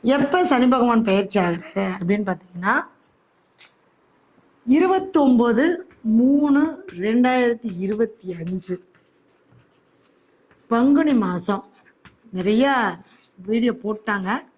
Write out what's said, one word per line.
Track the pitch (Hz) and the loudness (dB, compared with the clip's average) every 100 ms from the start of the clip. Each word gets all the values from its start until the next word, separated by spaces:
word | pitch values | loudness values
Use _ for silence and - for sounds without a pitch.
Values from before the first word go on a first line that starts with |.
எப்ப | 226 277 277 359 359 | 0 0 0 0 2
சனி | 247 254 | 2 2
பகவான் | 254 240 226 220 | 2 2 2 2
பெயர்ச்சி | 190 196 208 | 0 0 0
ஆகுறாரு | 175 170 - 190 190 | 0 -2 -6 -6 -6
அப்படின்னு | 185 175 208 202 | -6 -2 -2 -2
பாத்தீங்கன்னா, | 180 - 180 185 262 349 _ _ _ _ _ _ _ - _ _ _ _ _ _ _ _ _ 233 | -6 -10 -8 -2 -2 -4 _ _ _ _ _ _ _ -20 _ _ _ _ _ _ _ _ _ 0
இருபத்தொன்பது | 277 370 381 381 320 262 247 240 226 320 349 - _ 226 220 | 2 4 0 0 0 4 4 2 2 0 -2 -8 _ 0 2
மூணு | 254 285 294 277 311 - - 175 | 4 4 4 2 2 -4 -16 -6
ரெண்டாயிரத்தி | 202 233 247 254 247 233 233 180 190 | -2 2 2 2 0 -2 -6 -6 -6
இருபத்தி | 214 226 - 185 170 | -2 -4 -4 -14 -10
அஞ்சு | 165 185 180 180 _ _ _ _ _ _ _ _ _ _ _ _ _ _ _ _ _ _ _ | -8 -8 -8 -12 _ _ _ _ _ _ _ _ _ _ _ _ _ _ _ _ _ _ _
பங்குனி | 233 254 285 311 254 | 0 4 4 4 2
மாசம். | 190 180 180 208 - _ _ _ - _ _ 185 | 0 -4 -4 -6 -6 _ _ _ -20 _ _ -6
நிறைய | 185 214 277 269 214 175 - _ _ _ | 0 2 2 0 -2 -6 -18 _ _ _
வீடியோ | 185 226 233 - | -6 -2 -2 -2
போட்டாங்க | 208 214 - 202 185 247 - | -6 -8 -6 -6 -4 -6 -8